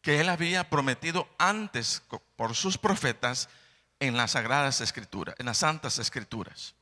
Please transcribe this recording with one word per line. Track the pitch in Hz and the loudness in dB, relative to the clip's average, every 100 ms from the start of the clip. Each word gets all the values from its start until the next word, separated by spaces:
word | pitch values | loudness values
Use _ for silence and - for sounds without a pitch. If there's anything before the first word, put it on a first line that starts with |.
que | - 147 | 4 4
él | 170 | 4
había | 175 170 185 175 | 2 2 0 2
prometido | 151 135 123 160 175 - - | 2 2 0 -2 -2 -4 2
antes | 180 214 214 120 113 - _ | 2 2 -2 -4 -2 -4 _
co-, | - _ - | -12 _ -4
por | 113 117 | -2 0
sus | 190 185 | -2 2
profetas | 208 196 139 113 120 127 - - - _ _ _ | 2 2 0 0 -2 -2 -6 -12 -20 _ _ _
en | 135 120 | 0 2
las | 120 | 2
sagradas | 135 113 143 139 127 | 0 2 2 2 0
escrituras, | 117 - 101 101 82 - | -2 -6 -10 -8 -8 -6
en | 123 | -4
las | 110 | 0
santas | 160 156 131 120 | 0 0 -4 -2
escrituras | 113 127 104 113 90 - - _ | -2 -6 -8 -8 -8 -12 -16 _